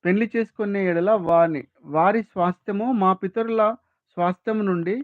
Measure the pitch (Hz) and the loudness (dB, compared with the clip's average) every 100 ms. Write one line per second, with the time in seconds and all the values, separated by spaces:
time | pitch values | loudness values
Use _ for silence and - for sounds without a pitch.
0 | 175 196 226 226 220 - 208 202 190 170 | 2 0 0 -2 -6 -4 -4 -2 0 0
1 | 185 220 165 170 165 151 - _ - 151 | 0 0 2 2 4 0 -8 _ -6 0
2 | 180 220 214 196 180 180 - 202 233 240 | 2 2 -4 -2 -2 -2 -6 -4 -2 0
3 | 190 185 190 208 226 220 214 233 _ _ | 2 2 -2 -4 -2 2 0 0 _ _
4 | _ - 175 180 - 220 202 175 170 226 | _ -2 -2 -2 -4 -2 0 -2 -2 -6